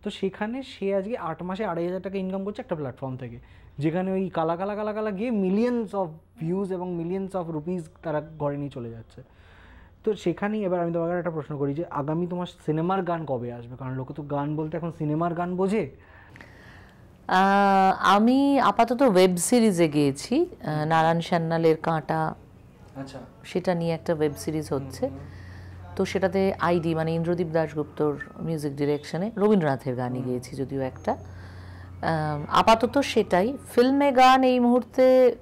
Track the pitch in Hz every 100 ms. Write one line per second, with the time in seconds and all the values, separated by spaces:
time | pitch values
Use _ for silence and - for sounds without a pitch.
0 | 214 196 196 190 214 247 262 - 196 196
1 | 190 240 165 160 175 185 220 170 170 185
2 | 190 196 185 190 196 208 247 165 139 120
3 | 135 127 127 117 - - - - 147 160
4 | 185 190 190 165 160 170 196 208 214 214
5 | 214 190 240 220 185 196 240 240 214 202
6 | 180 160 _ - 160 185 196 185 180 175
7 | 165 190 190 190 170 160 151 185 160 -
8 | 165 151 156 156 147 143 143 135 117 113
9 | 113 - - _ - - - - - -
10 | - 202 - 165 202 214 196 180 170 170
11 | 165 175 175 160 135 147 139 139 - -
12 | 143 160 175 180 180 - - 156 170 190
13 | 175 170 147 127 120 120 120 123 131 131
14 | 131 143 143 143 143 151 156 165 170 160
15 | 151 151 170 165 175 180 190 214 147 -
16 | - - - - - - - - - -
17 | - - - 185 196 196 202 196 190 185
18 | - 202 226 262 277 277 196 202 233 240
19 | 269 185 185 180 165 247 226 170 170 147
20 | 143 139 - 254 349 - - 151 151 160
21 | 160 165 165 175 165 165 165 156 - 160
22 | 151 160 156 - - - - - - 135
23 | 135 131 - - - 185 180 175 170 160
24 | - 165 151 143 - 156 151 139 135 -
25 | 262 - - - - - - - - -
26 | 190 190 185 196 196 190 165 175 160 160
27 | 160 165 165 175 170 160 156 151 147 -
28 | 151 139 - - 160 160 147 139 143 143
29 | 143 160 202 214 202 214 156 135 - 123
30 | 123 123 123 123 127 - 131 139 131 -
31 | - 277 - - - - - - - -
32 | - 160 156 147 147 - 196 226 233 285
33 | 269 - 196 180 208 277 - - 247 277
34 | 285 254 254 262 262 254 240 247 240 -
35 | 254 254 254 233